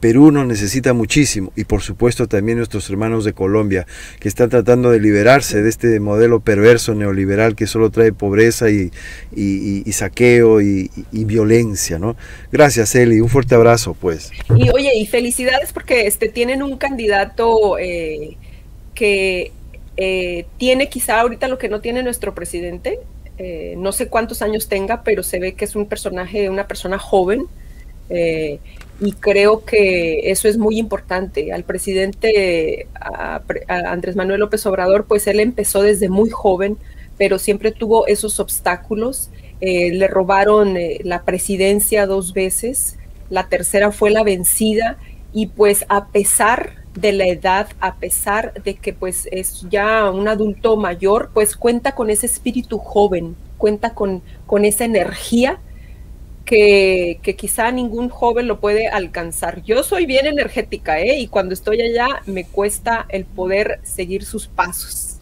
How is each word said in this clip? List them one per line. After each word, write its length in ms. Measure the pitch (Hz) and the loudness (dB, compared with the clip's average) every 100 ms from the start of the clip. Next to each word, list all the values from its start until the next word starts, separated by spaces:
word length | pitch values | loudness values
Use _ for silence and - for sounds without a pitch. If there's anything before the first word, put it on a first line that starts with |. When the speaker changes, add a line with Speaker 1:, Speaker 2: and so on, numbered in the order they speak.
Speaker 1:
Perú 280 | 113 117 151 | 4 8 8
nos 160 | 147 131 | 8 2
necesita 460 | 110 101 113 127 | 0 0 0 2
muchísimo. 600 | 123 110 - 139 107 92 - | 2 2 2 2 0 -6 -6
Y, 80 | |
por 180 | 104 104 | -2 -2
supuesto, 460 | - 101 120 117 117 | -2 0 0 2 0
también 300 | 104 104 117 | 0 0 -2
nuestros 320 | 113 107 - | -2 -6 -6
hermanos 340 | 98 110 113 | -4 -2 0
de 80 | 107 | -2
Colombia, 560 | - 95 107 107 95 87 - - - | -2 0 2 2 -2 -4 -12 -18 -8
que 80 | 107 | -8
están 220 | - 120 | 0 2
tratando 420 | 123 110 123 123 | 4 4 4 6
de 80 | 117 | 4
liberarse 640 | 107 104 104 139 - 104 | 4 4 6 6 4 0
de 80 | 107 | 0
este 320 | 110 120 110 | 2 2 2
modelo 400 | 104 104 117 117 | 2 4 4 4
perverso 520 | 110 101 107 120 - | 4 6 6 6 4
neoliberal 600 | 107 104 98 95 98 113 107 | -2 0 0 0 2 0 0
que 100 | 107 | -2
solo 240 | 113 110 | 2 2
trae 220 | 107 113 | 4 4
pobreza 580 | 107 101 98 113 113 113 | 4 0 4 4 4 2
y, 220 | 104 90 - - - - | 2 0 -6 -16 -16 -14
y, 460 | - 101 98 104 98 | -4 -2 -2 -2 -6
y, 40 | 98 | -4
y 80 | |
saqueo 680 | 101 98 - 123 120 117 110 | -4 -6 2 6 8 8 6
y, 320 | 101 98 95 - | 4 2 -2 -8
y, 240 | 95 110 | -10 -6
y 20 | |
violencia, 760 | 110 113 107 113 117 101 - 82 | -2 2 4 4 4 -2 -4 -4
¿no? 200 | 101 117 - - - | -4 -6 -12 -18 -6
Gracias, 420 | 131 147 113 110 127 | 4 4 4 2 6
Eli. 260 | 120 110 | 6 6
Un 80 | 117 | 4
fuerte 260 | 127 131 123 | 2 4 6
abrazo, 380 | 117 117 95 | 8 6 2
pues. 380 | 80 92 80 - - - | -4 -2 -4 -8 -12 4
Speaker 2:
Y, 160 | 117 120 | 6 6
oye, 220 | 247 277 | 4 4
y 120 | 233 208 | 2 2
felicidades 680 | 247 240 240 254 262 - | 0 -2 -2 0 0 -2
porque, 360 | - - - 208 | -8 -2 2 2
este, 200 | - 220 | 0 -4
tienen 340 | 233 240 269 | -2 -2 0
un 140 | 277 262 | -4 -4
candidato, 1000 | 285 269 220 202 202 - 226 226 208 175 | -6 -2 0 0 0 0 2 4 2 0
eh, 580 | 180 175 160 156 151 - - - - - - | -4 -6 -6 -8 -10 -14 -20 -20 -20 -20 -18
que, 600 | - 214 196 190 185 - - - - - - | -2 0 2 0 -2 -6 -10 -18 -18 -14 -6
eh, 500 | 190 190 180 175 175 - | -4 -2 -4 -6 -10 -4
tiene 320 | 247 254 285 | 0 2 0
quizá 320 | 254 - 220 | -4 -2 0
ahorita 260 | 240 233 262 | 0 -2 -4
lo 100 | 254 | -4
que 120 | 226 | -4
no 100 | 208 | -6
tiene 240 | 233 240 | -4 -4
nuestro 320 | 254 240 202 180 | -4 -6 -8 -8
presidente. 640 | 175 175 175 175 - 453 523 - - - | -10 -8 -8 -8 -8 -8 -10 -18 -18 -14
Eh, 340 | 185 165 170 175 | -12 -10 -10 -6
no 120 | 190 | -4
sé 180 | 190 247 | -4 -2
cuántos 340 | 233 226 226 | -2 -4 -4
años 240 | 208 214 214 | -4 -4 -4
tenga, 360 | 196 196 233 | -4 -2 -4
pero 200 | - 190 | -2 -2
se 160 | 180 180 | -2 -6
ve 160 | 185 185 | -6 -6
que 100 | 208 | -6
es 100 | 208 | -4
un 120 | 208 | -6
personaje, 640 | 202 208 180 180 202 202 | -6 -8 -8 -8 -4 -2
una 160 | 190 - | -2 -6
persona 320 | - 185 190 | -8 -6 -6
joven, 480 | - 196 180 220 349 - - - - - - | 0 0 2 -2 -4 -12 -20 -20 -20 -20 -8
eh, 480 | 180 170 160 156 147 - - - - | -2 -2 -2 -6 -8 -14 -20 -20 -4
y 120 | 202 | -4
creo 520 | 196 202 196 202 220 214 | -2 2 4 6 4 2
que 640 | 220 196 180 165 156 - | 2 4 2 0 -2 0
eso 180 | 190 214 | 0 2
es 120 | 220 | 2
muy 180 | 214 220 | 0 0
importante. 720 | 220 196 - 185 190 160 156 | -2 -6 -4 -6 -4 -6 -6
Al 120 | 180 | -6
presidente, 1200 | 175 185 208 190 190 196 226 214 190 170 160 - - | -6 -6 -4 -2 -2 -2 0 2 2 0 0 -4 -10
a, 480 | - - 196 - 156 - - - | -14 -12 -10 -8 -8 -6 -10 -4
a 240 | 180 175 | -6 -4
Andrés 240 | 175 180 185 | -6 -4 -4
Manuel 260 | 185 196 | -2 0
López 220 | 208 214 208 | 0 -2 -2
Obrador, 380 | 190 185 196 214 | 0 2 2 2
pues 200 | 202 208 | 0 2
él 140 | 202 | 2
empezó 420 | 220 247 202 202 | 2 0 -2 2
desde 280 | 202 202 196 | 2 2 2
muy 200 | 190 220 | 2 0
joven, 480 | - 208 180 196 208 - - - - | 2 0 2 0 -4 -10 -20 -20 -2
pero 220 | 196 190 | 0 0
siempre 320 | - 202 220 | 0 0 -2
tuvo 340 | 220 226 226 - | -4 2 2 4
esos 340 | 208 214 - | 0 0 -4
obstáculos. 920 | 190 - - 180 - 208 226 269 - - - - | -6 -4 -2 -4 -4 -4 -4 -6 -12 -16 -20 -8
Eh, 280 | 190 180 175 | -2 0 0
le 160 | 175 190 | 0 0
robaron, 720 | 190 180 196 202 214 202 185 | 2 2 2 4 4 4 0
eh, 220 | 170 - | -4 -6
la 200 | 185 175 | -6 -6
presidencia 840 | - 180 - 196 190 208 208 214 202 | -4 -4 -4 0 2 2 2 0 2
dos 280 | 196 180 | 0 -4
veces, 640 | 185 190 185 226 262 - - - - - | -4 -4 -4 -6 -4 -6 -8 -18 -20 -6
la 180 | 185 185 | -6 -2
tercera 420 | 175 180 202 208 | -4 0 2 2
fue 200 | 202 208 | 2 2
la 100 | 214 | 2
vencida, 800 | 214 185 180 - 220 214 226 269 - - - | 2 0 -2 0 0 0 -2 -6 -16 -18 -10
y 140 | 214 214 | -6 -6
pues 380 | - 208 202 - | 2 4 4 0
a 200 | 202 202 | -2 0
pesar 760 | 208 196 - 208 247 - - - | -2 0 2 2 2 -2 -12 -18
de 180 | - 208 | -4 -2
la 140 | 196 185 | 0 0
edad, 440 | 180 190 185 208 - | 0 0 0 -2 -6
a 160 | 190 180 | -6 -6
pesar 580 | 185 - - 208 226 208 | -8 -6 -4 -4 -4 -8
de 120 | 196 196 | -10 -8
que 180 | - | -10
pues 340 | 185 185 180 - | -8 -8 -8 -8
es 340 | 185 190 - 180 | -8 -8 -10 -4
ya 440 | 202 208 220 208 | -2 2 2 0
un 160 | 190 208 | 0 -2
adulto 500 | 214 214 202 226 220 | -2 -2 -2 0 0
mayor, 540 | 196 175 190 208 - | 0 -2 0 0 0
pues 220 | - 208 - | 0 0 0
cuenta 400 | 240 240 277 269 | 0 0 -2 -4
con 160 | 220 | -2
ese 160 | 214 240 | -2 -2
espíritu 500 | - - 240 240 214 | -4 -4 -4 -6 -8
joven, 580 | - 214 202 180 165 170 - - | -2 2 2 2 -4 -12 -18 -2
cuenta 380 | 214 208 233 226 | 0 0 -4 -4
con, 260 | 202 185 - - - | -4 -4 -10 -20 -2
con 180 | 208 | 2
esa 220 | 208 202 233 | 2 2 0
energía 760 | 220 175 - - 233 254 381 - - - - - - - - - | 0 0 -6 -2 2 2 -2 -12 -20 -20 -20 -20 -20 -20 -18 2
que, 760 | 226 208 202 190 185 175 170 | 4 6 6 4 2 -2 -4
que 120 | - 190 | -6 -6
quizá 360 | 202 - 226 | -6 -2 -2
ningún 380 | 254 240 220 247 | -2 -4 -4 -6
joven 380 | - 240 233 247 | 0 0 0 -2
lo 120 | 202 | -2
puede 300 | 208 208 220 | 0 0 0
alcanzar. 760 | 208 175 175 170 160 170 170 | -4 -4 -8 -8 -6 -8 -8
Yo 180 | 175 233 | -2 -2
soy 240 | 302 381 339 | 0 0 2
bien 220 | 262 277 | 2 0
energética, 720 | 294 240 - 214 196 - 156 | -2 -4 -4 -6 -8 -4 -2
¿eh? 180 | 196 294 | 0 -2
Y 120 | 233 | -2
cuando 260 | - 185 185 | -2 -2 -4
estoy 260 | - 214 | -4 -2
allá 400 | 233 233 247 277 - | 0 0 -2 -4 -8
me 180 | 190 175 | -10 -8
cuesta 600 | - 202 202 - 226 - | -4 -2 -2 -4 -4 -4
el 160 | 196 185 | -10 -10
poder 540 | - 185 196 214 202 | -8 -4 -2 -2 -4
seguir 420 | - - 180 190 | -10 -10 -8 -8
sus 220 | 208 220 - | -8 -12 -10
pasos. 720 | - 180 - - - - - | -4 -4 -4 -10 -10 -12 -14